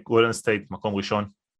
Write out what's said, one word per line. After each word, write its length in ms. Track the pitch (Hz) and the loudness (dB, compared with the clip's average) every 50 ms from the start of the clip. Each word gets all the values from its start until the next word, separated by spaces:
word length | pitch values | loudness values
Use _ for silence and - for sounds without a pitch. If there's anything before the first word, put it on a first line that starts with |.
| - | -2
גולדן 280 | - 117 113 117 113 | 2 4 4 4 2
סטייט 400 | 110 - - 117 107 101 - - | 0 -2 -2 -2 -2 -2 -4 -8
מקום 240 | 92 - - 107 101 | -10 -8 -6 -4 -4
ראשון, 300 | 101 95 - 107 104 104 101 - _ _ _ _ | -4 -2 -2 -2 -2 -2 -4 -10 _ _ _ _